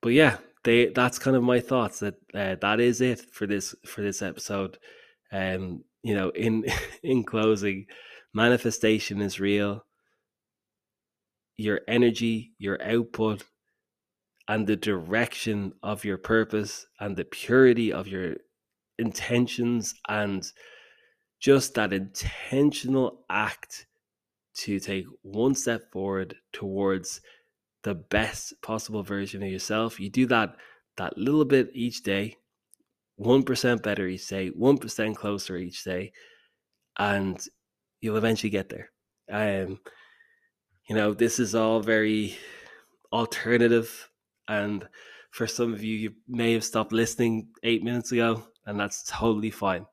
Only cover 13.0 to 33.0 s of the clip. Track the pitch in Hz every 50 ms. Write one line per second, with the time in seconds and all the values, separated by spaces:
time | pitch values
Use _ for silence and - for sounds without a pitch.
13 | 117 113 - - 110 110 107 98 - _ _ _ _ _ _ _ _ _ _ _
14 | _ _ _ _ _ _ _ _ _ - 107 107 110 95 107 90 - 107 101 92
15 | 82 80 95 110 123 123 - - - 113 107 104 98 95 - _ - 101 107 101
16 | - 104 95 90 - - 113 113 110 110 - 107 104 98 - - - _ _ _
17 | 104 104 98 87 85 - - - - - 123 131 135 127 123 113 117 110 - -
18 | 95 98 95 92 92 85 76 - - _ _ _ _ _ _ _ _ _ _ -
19 | - 226 - - - - 123 120 123 120 - - 120 120 120 117 107 - - -
20 | _ - 104 107 104 101 98 95 90 - - _ - - - - - - _ _
21 | _ _ _ _ _ _ _ _ - 139 139 139 127 - - 120 107 98 98 95
22 | 95 98 - - - - - - - - - 135 143 147 147 - - 123 135 135
23 | 131 110 - - _ _ 92 101 107 104 - - - - - - - _ _ _
24 | _ _ _ _ _ _ _ _ _ _ _ - - - 101 98 - - 101 95
25 | 90 - - - _ 95 98 104 117 135 139 - - 117 117 110 - _ _ 98
26 | 95 98 98 95 95 87 - - _ _ - - - 98 95 98 101 98 98 95
27 | 90 - - - _ - - _ _ _ _ _ _ _ _ _ _ 107 101 82
28 | - _ - 104 107 104 - - - - - _ - - 113 110 - - 110 107
29 | 95 95 101 98 101 101 - 98 101 98 95 95 - - 107 110 113 117 110 -
30 | 95 98 - 127 127 120 123 113 110 92 - - - - - _ _ _ _ -
31 | 95 - - - 98 131 147 156 151 127 139 135 123 - - 131 117 120 113 -
32 | - 104 98 98 101 113 - _ _ _ _ _ _ _ _ _ _ _ _ _